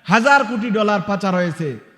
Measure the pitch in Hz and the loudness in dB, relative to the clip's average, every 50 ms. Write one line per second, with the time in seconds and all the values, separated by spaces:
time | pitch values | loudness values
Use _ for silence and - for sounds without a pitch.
0 | - - 185 233 226 277 277 285 262 208 247 214 214 247 196 220 214 208 208 202 | -4 0 2 2 4 4 4 4 2 0 -4 -4 -4 -2 -2 0 0 0 0 -2
1 | 170 202 202 196 202 190 180 180 180 175 147 - 165 143 123 107 - _ _ | -2 -4 -4 -4 -2 -2 -2 0 -2 -2 -4 -6 -6 -8 -8 -10 -14 _ _